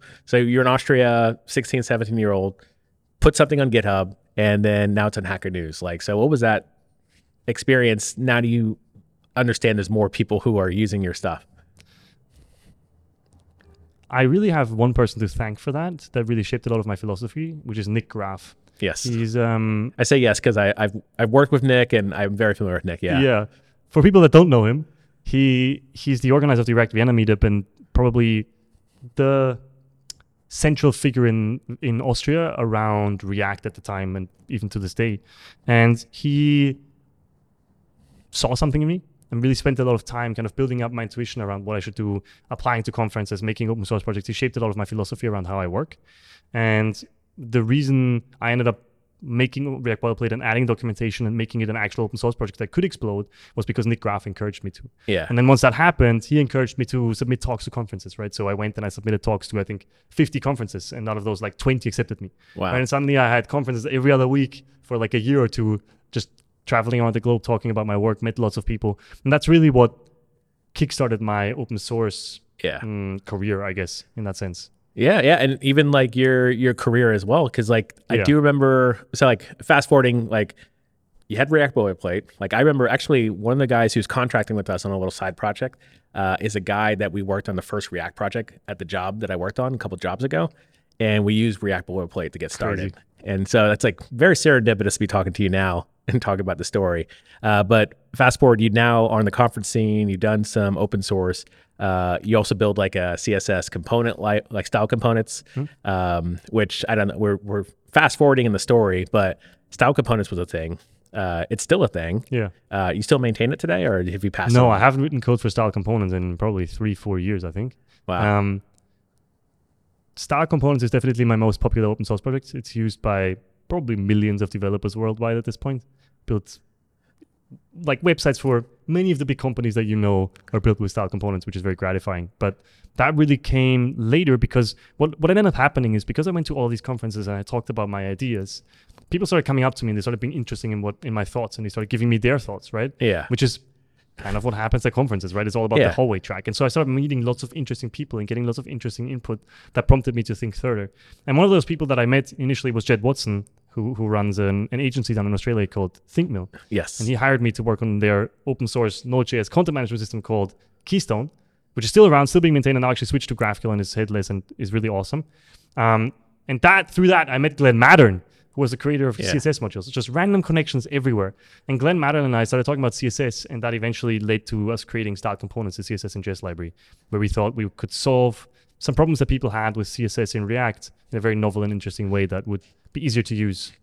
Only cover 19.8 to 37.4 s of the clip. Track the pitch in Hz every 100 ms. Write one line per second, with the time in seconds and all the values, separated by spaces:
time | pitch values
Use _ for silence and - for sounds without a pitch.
19.8 | 113 - 123 143 120 104 131 104 101 -
20.8 | 107 101 - - 113 131 143 139 131 123
21.8 | 123 117 98 80 101 101 110 98 101 90
22.8 | 90 82 87 135 135 110 107 _ _ _
23.8 | _ 160 165 196 160 160 175 123 107 139
24.8 | 156 _ _ _ - 135 135 127 127 139
25.8 | - - - 131 127 139 143 123 120 117
26.8 | 113 110 123 117 110 104 110 104 98 _
27.8 | - - 123 120 117 110 107 _ _ _
28.8 | _ _ 127 - 135 135 131 117 - _
29.8 | _ _ - - _ _ _ - 151 147
30.8 | 147 - 147 120 120 110 107 127 - 120
31.8 | 135 113 131 120 - 160 165 - 117 107
32.8 | 107 104 104 98 98 98 98 98 107 -
33.8 | - 98 95 95 92 _ - 117 104 107
34.8 | 95 - 117 101 - - - - - 117
35.8 | 117 117 - - 147 143 147 147 139 135
36.8 | _ _ _ _ _ _